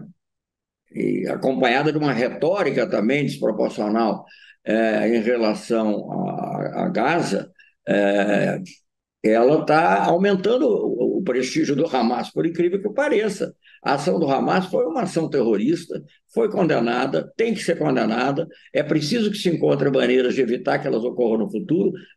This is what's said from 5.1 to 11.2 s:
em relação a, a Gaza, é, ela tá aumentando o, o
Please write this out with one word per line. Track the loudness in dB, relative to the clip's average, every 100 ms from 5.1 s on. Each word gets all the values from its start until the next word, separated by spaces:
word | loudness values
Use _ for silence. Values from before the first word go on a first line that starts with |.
| 0
em |
relação | 0 2 0 -2 -2 0 0 -2 -4
a, | -6 -6 -6 -6 -6 -6 -4 -2
a |
Gaza, | 0 0 0 -2 -4 -6 -14 _ _ -2
é, | 2 2 2 2 2 0 -2 -8 -18 _ _ _ _
ela | 2 4 6 4 4
tá | 2 4 2 2
aumentando | 2 2 2 2 2 2
o, | 0 -2 -2 -2
o | 0